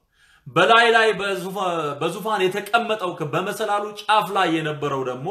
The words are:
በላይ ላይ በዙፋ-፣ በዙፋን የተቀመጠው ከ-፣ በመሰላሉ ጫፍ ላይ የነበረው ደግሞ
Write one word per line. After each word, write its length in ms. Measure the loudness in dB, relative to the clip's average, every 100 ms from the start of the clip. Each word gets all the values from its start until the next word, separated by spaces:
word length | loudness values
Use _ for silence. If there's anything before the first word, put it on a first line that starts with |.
| _ _ _ _ -4
በላይ 400 | 2 6 6 6
ላይ 200 | 6 4
በዙፋ-፣ 540 | 2 -2 -4 -6 -4 -2 -2 -4 -4
በዙፋን 460 | -4 -4 -4 0
የተቀመጠው 680 | 0 -2 0 0 0 -4 -4
ከ-፣ 160 | -6 -4
በመሰላሉ 540 | -4 -4 -4 -2 -2 -4 -6
ጫፍ 280 | 0 2 2
ላይ 180 | 0 0
የነበረው 520 | 0 -2 -4 -4 -2 -4
ደግሞ 220 | -6 -4